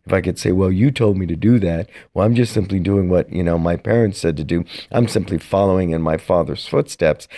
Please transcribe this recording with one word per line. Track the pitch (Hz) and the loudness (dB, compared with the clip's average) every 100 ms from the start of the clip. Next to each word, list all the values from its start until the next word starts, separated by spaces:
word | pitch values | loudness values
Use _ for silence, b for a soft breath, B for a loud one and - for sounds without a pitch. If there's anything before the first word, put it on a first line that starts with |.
| - | -4
If | |
I | 95 | -2
could | 87 - | -2 -2
say, | 101 | 0
"Well, | 92 95 | 2 2
you | 92 135 | 2 2
told | 131 110 98 | 2 0 0
me | 87 | -2
to | 80 | 0
do | 104 123 | 2 2
that. | 90 82 - B B - | 2 -2 -6 B B 0
Well, | 107 | 2
I'm | |
just | 120 120 | 2 0
simply | 113 92 98 | -2 -2 -2
doing | 90 98 90 | 0 2 2
what, | 90 - | 2 0
you | 87 | -2
know, | 85 85 | 0 0
my | 85 85 | 0 -2
parents | 110 117 107 - | 0 2 0 0
said | 85 76 | -2 -2
to | |
do. | 73 85 85 B B | -2 -4 -4 B B
I'm | 123 117 | -2 0
simply | 110 95 90 | 0 -2 -6
following | - 98 101 92 87 | -2 2 2 2 0
in | 82 | -2
my | 80 78 | -2 -2
father's | - 90 73 73 - | 0 0 0 -6 -2
footsteps." | - - - 80 - - | -2 -2 0 0 0 -6